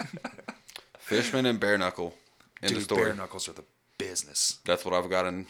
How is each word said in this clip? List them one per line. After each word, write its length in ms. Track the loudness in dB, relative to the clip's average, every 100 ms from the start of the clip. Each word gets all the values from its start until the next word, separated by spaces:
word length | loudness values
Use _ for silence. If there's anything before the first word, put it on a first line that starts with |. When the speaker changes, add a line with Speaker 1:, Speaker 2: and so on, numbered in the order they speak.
| -10 -8 -12 -12
Speaker 1:
<laughs> 600 | -14 -16 -18 -20 -20 -18
Speaker 2:
Fishman 460 | 0 0 2 2 2
and 140 | 4
bare 180 | 4 4
knuckle. 380 | 2 -2 -6 -8 _ _ _ -4
End 100 | -2
of 60 | 0
Speaker 1:
Dude, 40 | 2
Speaker 2:
story. 180 | 4 4
Speaker 1:
bare 80 |
knuckles 340 | 0 -8 -8 -8
are 60 |
the 100 | -10 -20 _ _ -8
business. 640 | -6 -6 -4 0 0 0 0
Speaker 2:
That's 180 | 0
what 100 | 2
I've 160 | 0 2
got 160 | 0 0
in 200 | -2